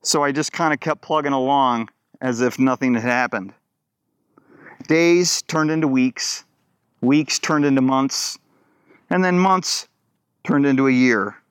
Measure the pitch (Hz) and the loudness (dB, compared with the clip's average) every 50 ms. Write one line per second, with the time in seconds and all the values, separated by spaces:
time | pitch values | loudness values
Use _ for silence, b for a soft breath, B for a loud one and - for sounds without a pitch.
0 | _ - - 156 147 143 139 143 156 - - - 170 160 151 135 - 160 156 - | _ -2 -2 0 0 0 0 -2 -4 -6 -4 -2 -2 -2 -2 -2 -4 -6 -6 -6
1 | - - 160 156 147 143 139 135 131 131 139 139 135 127 120 117 113 107 _ _ | -6 -4 -4 -2 -2 -2 -2 -2 -2 0 0 2 2 0 0 -2 -6 -10 _ _
2 | _ _ _ - - 127 123 113 123 123 113 - 131 131 127 120 139 131 123 117 | _ _ _ -8 -6 -6 -2 0 -2 -2 0 0 0 0 0 0 -2 -2 -2 0
3 | 113 123 123 123 127 120 - 110 92 98 - _ _ _ _ _ _ _ _ _ | 0 0 0 0 -2 -2 -4 -6 -8 -10 -16 _ _ _ _ _ _ _ _ _
4 | _ _ _ _ _ _ _ B B B B B B B B B B - 156 160 | _ _ _ _ _ _ _ B B B B B B B B B B 0 2 4
5 | 170 170 170 175 180 170 - - - _ - 160 156 151 160 160 156 143 131 131 | 4 4 4 4 2 0 -2 -4 -6 _ -2 -2 0 0 0 0 0 0 2 2
6 | 127 131 123 - - - - - - _ _ _ _ _ _ _ _ _ _ _ | 2 0 -2 -4 -8 -8 -8 -10 -12 _ _ _ _ _ _ _ _ _ _ _
7 | - 120 139 151 151 - - - - - 160 151 143 143 139 135 127 131 135 135 | 0 2 2 2 2 0 -4 -6 -4 -2 0 2 2 2 2 2 2 2 2 0
8 | 135 139 - - - - - - _ _ b b b b b b b b b b | 0 -2 -2 -6 -6 -8 -10 -12 _ _ b b b b b b b b b b
9 | b b - 180 185 185 180 180 185 190 190 185 180 - - - - _ _ _ | b b -2 0 0 2 2 2 2 2 2 0 0 -4 -8 -8 -8 _ _ _
10 | _ _ _ _ _ _ _ _ _ - 165 143 139 143 135 131 135 135 131 127 | _ _ _ _ _ _ _ _ _ -2 0 0 2 2 2 2 2 2 2 4
11 | 127 127 120 107 98 107 107 - _ _ | 4 4 2 2 0 -4 -8 -14 _ _